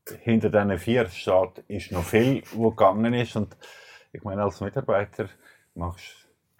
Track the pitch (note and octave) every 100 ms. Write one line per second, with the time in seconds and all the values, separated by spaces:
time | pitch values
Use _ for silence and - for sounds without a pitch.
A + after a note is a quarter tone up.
0 | - - - A2+ G#2+ G#2 G2+ F#2 G2+ B2
1 | G#2+ - - F#2+ F#2+ - - G#2 - F#2
2 | E2 A2 B2 C3+ - G#2+ A2+ A2 G2 G2+
3 | A2+ A#2+ A#2+ A2 G2+ - - - - -
4 | _ - G#2 G2 G2+ - G2+ C3+ B2+ G2+
5 | G2+ - G#2+ - _ _ _ - F2 F2+
6 | - - _ _ _ _